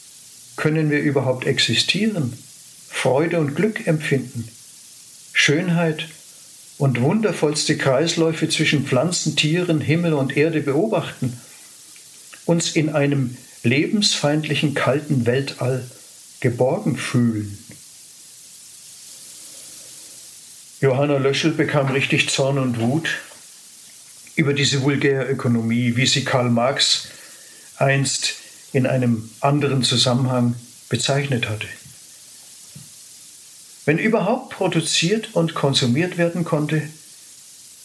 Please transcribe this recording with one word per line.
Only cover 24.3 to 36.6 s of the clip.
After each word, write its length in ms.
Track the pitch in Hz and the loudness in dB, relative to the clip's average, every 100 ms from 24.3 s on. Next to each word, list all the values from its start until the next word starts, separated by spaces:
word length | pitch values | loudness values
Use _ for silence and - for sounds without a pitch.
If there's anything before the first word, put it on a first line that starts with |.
über 200 | - 143 | 0 0
diese 260 | 139 139 139 | 2 0 2
Vulgärökonomie, 1160 | 135 139 143 135 127 123 123 117 113 117 123 117 | 2 2 2 2 0 -2 0 2 2 2 2 2
wie 100 | 123 | 2
sie 180 | 139 | 0
Karl 240 | - 131 123 | 2 2 4
Marx 600 | 117 123 139 - - - - - - - - - - | 4 2 2 2 0 -4 -14 -18 -20 -20 -20 -18 0
einst 600 | 139 139 135 - - - - - - | 2 4 0 -2 -4 -6 -14 -20 -2
in 140 | 139 127 | 0 2
einem 420 | 131 123 113 - - | 2 2 2 -2 -2
anderen 420 | 139 147 135 135 | 2 4 2 2
Zusammenhang 720 | - 120 127 127 127 127 120 120 - - - | 2 2 4 4 2 2 2 0 -8 -20 -4
bezeichnet 640 | - - 139 139 120 107 | -2 0 0 0 -2 -2
hatte. 160 | 107 - - - - - - - - - - - - - - - - - - - - - - | -4 -8 -12 -18 -20 -20 -20 -20 -20 -20 -20 -20 -18 -18 -20 -20 -20 -20 -20 -20 -20 -20 -4
Wenn 140 | - 160 | -2 0
überhaupt 560 | 220 220 180 247 - | 2 2 2 -2 -4
produziert 800 | - 240 165 - - 165 220 - | -4 0 0 0 0 2 0 0
und 200 | 170 165 | 0 0
konsumiert 600 | - 143 135 123 127 180 175 | 0 0 2 2 2 0 0
werden 280 | 170 175 | 0 0
konnte, 380 | 165 151 | 0 0